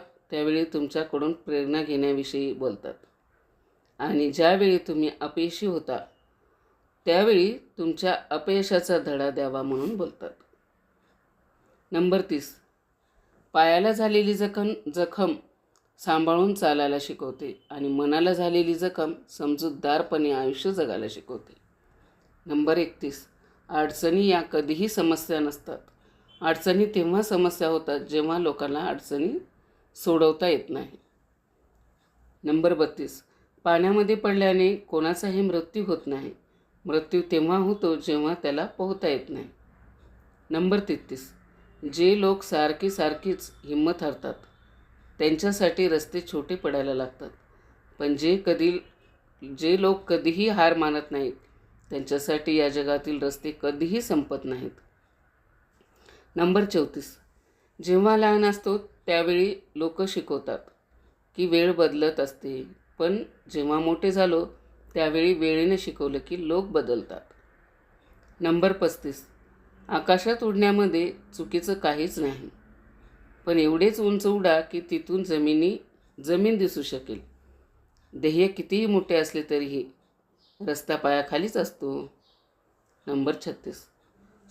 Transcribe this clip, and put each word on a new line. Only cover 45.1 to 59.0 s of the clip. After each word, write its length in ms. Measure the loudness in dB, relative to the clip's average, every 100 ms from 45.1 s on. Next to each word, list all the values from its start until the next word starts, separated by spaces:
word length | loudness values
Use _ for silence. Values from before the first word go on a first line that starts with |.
| -2
त्यांच्यासाठी 680 | 0 2 0 2 0 2 2
रस्ते 340 | 0 -2 -8
छोटे 340 | -6 -8 -6 -4
पडायला 380 | -2 -2 -2
लागतात, 360 | -4 -6 -10 -20 -20 _ _ _ _ _ -6
पण 160 | -2 0
जे 280 | 2 2 2
कधी, 320 | 2 2 0 -8 _ _ _ _ _ -16 -4
जे 240 | 2 4
लोक 220 | 4 2
कधीही 440 | 0 0 2 2 0
हार 300 | 4 4 4
मानत 340 | 0 -2 -4
नाहीत, 220 | -4 -4 -8 _ _ _ _ _
त्यांच्यासाठी 640 | -10 -4 -4 -2 -2 0 2
या 140 | 2
जगातील 520 | 0 -2 -2 -4 -4
रस्ते 300 | -4 -4 -10 -6
कधीही 400 | -6 -2 -2 -2
संपत 420 | 0 -2 -2 -6
नाहीत. 280 | -6 -8 -8 -14 _ _ _ _ _ _ _ _ _ _ _ _ -20 -20 _ 0
नंबर 300 | 2 4 2
चौतीस, 520 | 0 -2 -6 -14 -20 _ _ _ _ _ -12
जेव्हा 340 | 2 4 6 4
लहान 280 | 4 4 4
असतो, 320 | 0 -2 -4
त्यावेळी 800 | -6 _